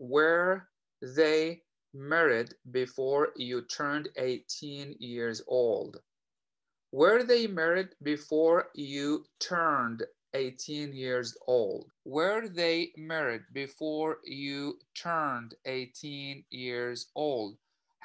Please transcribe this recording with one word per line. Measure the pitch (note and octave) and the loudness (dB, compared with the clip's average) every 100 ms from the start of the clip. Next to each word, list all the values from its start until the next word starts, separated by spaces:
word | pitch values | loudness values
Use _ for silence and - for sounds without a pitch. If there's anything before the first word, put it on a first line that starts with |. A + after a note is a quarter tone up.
Were | B2 C#3+ D#3 E3+ F3+ F#3+ - _ _ _ C3 | 2 4 6 6 2 0 -4 _ _ _ -2
they | C3+ D#3 D#3 D#3+ E3+ _ _ _ C#3 | 2 4 4 2 -4 _ _ _ -12
married | C#3 E3 D#3 A#2 A#2 - C3 | 0 4 4 4 0 -8 -6
before | B2+ B2+ - C3+ C#3 D#3 - | -2 -2 -2 0 2 2 -2
you | B2 B2 | -6 -6
turned | A#2+ - D3 D3 D3 - | -6 -4 -2 -4 -6 -4
eighteen | B2+ B2 - - D3 C#3+ C#3+ - | -4 -4 -8 -12 -10 -12 -12 -12
years | B2 A#2+ A#2 A2 - | -10 -4 -4 -6 -2
old? | B2+ A#2+ G#2 D2+ - _ _ _ _ _ _ _ _ _ | 2 2 0 -4 -12 _ _ _ _ _ _ _ _ _
Were | C3 E3+ A3+ | 4 6 6
they | A#3+ A#3+ A3+ | 6 4 4
married | F3+ D#3+ F3+ F#3+ - | 0 2 2 0 -6
before | D3 D3+ - D#3 D#3+ E3+ - - | -4 -4 0 4 6 6 2 -6
you | C#3 C#3+ C#3+ D3+ - - | -8 -4 -2 -2 -4 -10
turned | - F3 E3 C#3 A#2 A2+ - _ _ | -4 0 2 2 0 -4 -8 _ _
eighteen | C#3 C3 C3 - D3+ D3 | -4 -4 -6 -10 -8 -8
years | C3+ C3 B2 A#2 - - | -6 -2 -2 -2 -6 2
old? | B2 G#2 - - _ - | 2 2 -2 -10 _ -6
Were | C#3+ F3+ A3 A3+ | 0 0 0 -2
they | F3 E3+ E3 E3+ - | -2 0 0 -2 -8
married | D#3+ D#3+ C#3 A2+ F#2+ | -6 -2 -2 -4 -6
before | C3 C3+ - D#3 D3+ D#3 D#3 | -10 -10 -6 -4 -2 -2 -4
you | - C#3 C#3 C#3 C#3+ - _ | -8 -8 -6 -6 -6 -8 _
turned | - E3+ E3 D3 B2 A#2 - C3+ | -10 -4 -2 -2 -4 -8 -12 -8
eighteen | C3 B2 - D3 C#3+ C#3 C#3 - | -6 -8 -12 -12 -10 -10 -12 -14
years | B2+ B2+ A#2+ B2 A#2+ - - | -10 -6 -4 -4 -6 -8 -4
old? | D3+ B2+ G#2 G#2+ _ _ _ _ | -2 -2 -4 -10 _ _ _ _